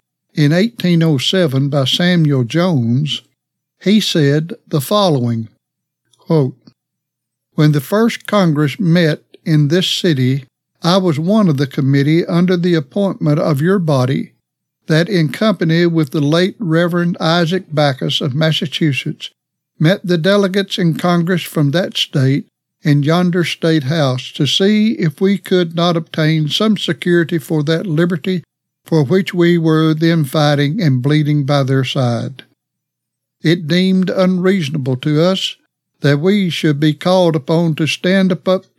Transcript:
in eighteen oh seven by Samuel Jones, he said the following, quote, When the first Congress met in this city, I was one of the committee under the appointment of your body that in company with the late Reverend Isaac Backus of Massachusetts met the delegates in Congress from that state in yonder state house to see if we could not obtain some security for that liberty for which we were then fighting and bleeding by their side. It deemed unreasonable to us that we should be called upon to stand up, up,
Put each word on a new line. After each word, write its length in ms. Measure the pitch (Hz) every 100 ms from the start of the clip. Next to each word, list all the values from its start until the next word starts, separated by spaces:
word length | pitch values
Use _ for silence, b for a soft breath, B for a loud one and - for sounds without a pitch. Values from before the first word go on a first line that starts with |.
| _ _ _
in 200 | - 147
eighteen 500 | 170 226 - 180 170
oh 140 | 165 139
seven 500 | - 190 170 135 143
by 160 | 143
Samuel 600 | 135 - 175 180 151 135 113
Jones, 760 | 156 185 147 117 127 147 - - _ _ _ _ _
he 180 | 185 214
said 540 | - 170 143 147 165 - -
the 140 | 156
following, 720 | 131 208 190 143 120 113 110 _ _ _ _ _ _ _
quote, 380 | - 160 131 - _ _ _ _ _ _ _ _ _ -
When 180 | 151
the 80 | 147
first 440 | 127 202 233 - -
Congress 540 | 202 175 147 147 -
met 420 | 175 170 160 151 _ -
in 240 | - 156 147
this 220 | 175 175
city, 560 | - 180 135 127 135 - _ _ _
I 140 | 165 190
was 240 | 185 143
one 300 | 165 220 196
of 80 | 135
the 100 | 135
committee 580 | - 135 139 143 165 175
under 300 | 170 180 180
the 200 | 180 165
appointment 640 | - 202 196 - 160 147
of 220 | - 139
your 200 | 165 202
body 520 | 156 139 127 - - _ _ _ _ _ -
that 220 | 156 175
in 240 | 190 151
company 520 | - 220 185 170 165 175
with 260 | 165 156
the 100 | 160
late 340 | 143 165 180 -
Reverend 600 | 185 160 175 175 175 180
Isaac 460 | 175 175 165 185 190
Backus 520 | 151 147 131 160 -
of 120 | 151
Massachusetts 960 | 135 160 156 151 - 160 131 156 - - _ _ _ _ -
met 300 | 156 202 175
the 100 | 175
delegates 600 | 170 202 196 202 196 -
in 200 | 170 143
Congress 460 | 180 175 170 175
from 280 | - 170 143
that 260 | 165 202 -
state 500 | - 151 131 139 - _ _ _
in 220 | 156 147
yonder 400 | 143 170 180 175
state 400 | 165 - 165 160
house 480 | 127 165 139 127 -
to 160 | - 143
see 460 | - 196 214 214
if 260 | - 165 -
we 180 | 190 196
could 380 | - 185 170 170
not 220 | 175 170
obtain 500 | 170 - 156 160 151
some 300 | - 220 202
security 600 | - - 180 175 160 170
for 220 | - 156
that 220 | 147 165 208
liberty 560 | 151 175 180 - 185 - _ _ _ -
for 180 | 165
which 300 | 127 190 -
we 240 | 180 170 175
were 360 | 160 156 160
then 300 | 156 165 170
fighting 580 | 135 160 147 143 143 208
and 200 | 165 127
bleeding 440 | 135 151 151 147 139
by 160 | 143
their 200 | 131 135
side. 600 | 127 143 123 117 123 131 - _ _ _ _ _ _ _ _ _
It 260 | 156 180 151
deemed 420 | 180 190 185 185
unreasonable 840 | - 185 185 185 196 139 151 131 127
to 240 | 151 151
us 360 | 175 190 - - _ _ _ _
that 200 | 143 143
we 280 | 180 208 185
should 300 | 139 160 143
be 140 | 156
called 420 | 151 180 185 175 156
upon 400 | 131 165 170 147
to 100 | 151
stand 460 | - 180 196 190
up, 160 | 185 185
up, 160 | 190 -